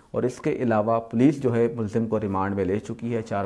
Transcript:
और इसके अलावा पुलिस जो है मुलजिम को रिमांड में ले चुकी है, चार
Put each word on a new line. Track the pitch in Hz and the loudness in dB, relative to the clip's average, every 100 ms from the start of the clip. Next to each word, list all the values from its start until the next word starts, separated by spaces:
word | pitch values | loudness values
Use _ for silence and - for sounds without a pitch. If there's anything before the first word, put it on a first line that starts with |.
| - 113 | -8 -4
और | 123 | -2
इसके | - 156 - | -2 -4 0
अलावा | 120 110 107 113 | 2 2 2 0
पुलिस | - 117 135 143 | 0 4 4 4
जो | 127 | 2
है | 117 117 120 | 2 2 0
मुलजिम | 104 113 113 | -2 -2 0
को | 110 | -2
रिमांड | 104 95 98 98 | 0 0 0 0
में | 92 | 0
ले | 104 | -2
चुकी | - 117 117 | -4 -8 -4
है, | 113 | -4
चार | 110 104 | -4 -4